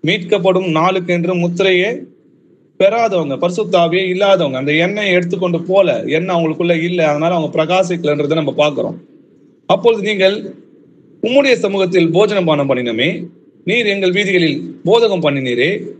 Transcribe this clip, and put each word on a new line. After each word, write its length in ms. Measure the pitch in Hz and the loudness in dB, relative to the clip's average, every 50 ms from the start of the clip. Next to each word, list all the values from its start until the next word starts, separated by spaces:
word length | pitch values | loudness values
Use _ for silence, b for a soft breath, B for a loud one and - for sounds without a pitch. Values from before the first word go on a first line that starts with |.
மீட்கப்படும் 720 | - 156 190 214 175 - 214 196 175 190 185 180 190 180 156 | -2 -2 -2 -2 0 0 0 2 2 2 2 2 0 0 0
நாளுக்கென்று 580 | 156 165 185 190 190 180 175 175 175 165 170 185 | 0 0 0 0 -2 -2 -2 -2 -2 0 -2 -2
முத்திரையே 680 | 175 175 175 175 175 196 190 185 180 185 214 247 - - - _ _ _ _ _ _ _ _ _ _ _ _ _ _ | 0 -2 -2 -2 0 0 2 2 2 0 -2 -4 -6 -10 -16 _ _ _ _ _ _ _ _ _ _ _ _ _ _
பெறாதவங்க, 580 | 185 196 208 233 233 220 190 175 156 143 135 117 | 2 2 4 2 0 0 0 0 -2 -2 -4 -2
பரிசுத்த 420 | - 175 175 190 214 175 180 180 | -2 -2 -2 -2 -4 0 2 2
ஆவியே 280 | 170 165 160 185 190 185 | 2 2 2 0 -2 -2
இல்லாதவங்க, 500 | 180 185 202 196 196 185 165 139 131 127 | -2 0 2 4 4 4 2 -2 -2 -4
அந்த 160 | 135 143 147 | -2 0 0
எண்ணெயை 400 | 156 170 185 202 214 208 196 180 | 0 0 0 -2 -2 -2 0 0
எடுத்துக்கொண்டு 480 | 180 180 175 185 180 180 180 170 165 | 0 0 -2 -4 -4 -2 -2 -2 -4
போல, 420 | - 165 185 196 196 170 127 113 - | -4 0 2 2 4 4 0 -2 -2
எண்ணெய் 320 | 123 139 160 175 185 180 170 | -2 -2 -2 -2 0 -2 0
அவங்களுக்குள்ள 440 | 165 160 156 151 170 170 175 160 160 | 0 0 -2 -2 0 0 0 0 0
இல்ல, 260 | 175 175 175 160 151 | -2 -2 0 0 0
அதனால 260 | 147 147 156 170 180 | 0 0 0 0 0
அவங்க 280 | 170 156 135 - 156 156 | -2 -2 -2 -2 -2 0
பிரகாசிக்கலன்றதை 720 | 156 180 185 190 180 180 170 170 147 147 147 147 143 156 | 0 2 0 0 0 -2 -4 -2 -2 -2 0 0 -2 0
நம்ம 200 | 160 151 143 - | -2 -2 -2 0
பார்க்கிறோம். 480 | - 147 151 143 135 135 - - - - _ - - - _ _ _ _ _ _ _ _ | 0 0 0 0 -2 -6 -6 -6 -10 -16 _ -20 -20 -20 _ _ _ _ _ _ _ _
அப்பொழுது 360 | _ 190 190 175 233 226 214 190 | _ 0 4 4 2 2 2 0
நீங்கள், 500 | 208 214 196 190 190 202 220 208 - - - - _ _ _ _ _ _ _ _ _ _ _ | -4 0 2 2 2 2 0 -8 -12 -16 -18 -20 _ _ _ _ _ _ _ _ _ _ _
"உம்முடைய 320 | - 220 247 277 277 269 247 | -4 2 2 4 4 4 2
சமூகத்தில் 580 | - - 202 196 196 190 180 185 185 165 165 | 2 0 -2 0 0 -2 2 2 2 2 4
போஜனம் 340 | 160 175 214 208 208 196 180 | 4 2 2 2 2 0 0
பானம் 240 | 160 156 143 139 135 | 2 2 0 2 0
பண்ணினோமே, 560 | 135 127 123 120 113 113 131 160 196 - - - - - _ - _ _ _ | 0 -2 -2 -4 -2 -2 -2 -2 -2 -6 -10 -14 -16 -20 _ -20 _ _ _
நீர் 220 | - 208 240 233 | -2 -2 0 0
எங்கள் 260 | 208 196 202 190 180 | -2 -2 0 0 0
வீதிகளில் 640 | 180 202 208 190 190 180 170 156 139 - - - - - - | 0 0 -2 0 0 0 0 0 -2 -4 -8 -12 -14 -8 0
போதகம் 380 | 165 208 233 233 214 196 185 170 | 2 2 4 4 2 0 0 0
பண்ணினீரே" 580 | 147 143 139 131 127 120 120 131 165 196 - - - - - | -2 -2 -2 -4 -2 -2 0 0 -2 -2 -4 -8 -12 -16 -18